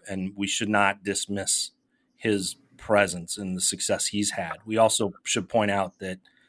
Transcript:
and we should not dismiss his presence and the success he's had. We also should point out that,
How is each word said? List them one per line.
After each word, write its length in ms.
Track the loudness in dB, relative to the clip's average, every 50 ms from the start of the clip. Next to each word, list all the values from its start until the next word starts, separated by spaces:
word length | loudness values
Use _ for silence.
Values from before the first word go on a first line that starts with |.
| -10 -8
and 240 | -6 -6 -6 -6 -4
we 120 | -4 -4 -2
should 220 | -2 -2 0 2
not 340 | 4 4 4 4 2 0 -4
dismiss 680 | -6 -4 -4 -4 -4 -4 -4 -2 -2 -2 -2 -2 -6 _ _ _ _ _ _ _ _ _ _
his 380 | 0 0 2 2 0 -4 -8 _ _ _ _ -10
presence 600 | -2 2 4 4 4 4 2 -6 -8 -8 -8 -8
and 200 | -6 -6 -4 -2
the 40 |
success 460 | 0 -2 -2 -2 -2 -2 -2 -2 -2 -2
he's 240 | -2 -2 -2 -2
had. 220 | -2 -4 -6 -6 -8 -10 -8
We 120 | -2 2 4
also 360 | 4 4 4 2 -2 -2 -4 -6 -6
should 260 | -4 -2 -2 -2 0
point 220 | 2 2 2 2
out 280 | 2 0 0 -2 -6 -10
that, 200 | -10 -10 -10 -10 _ _ _ _ _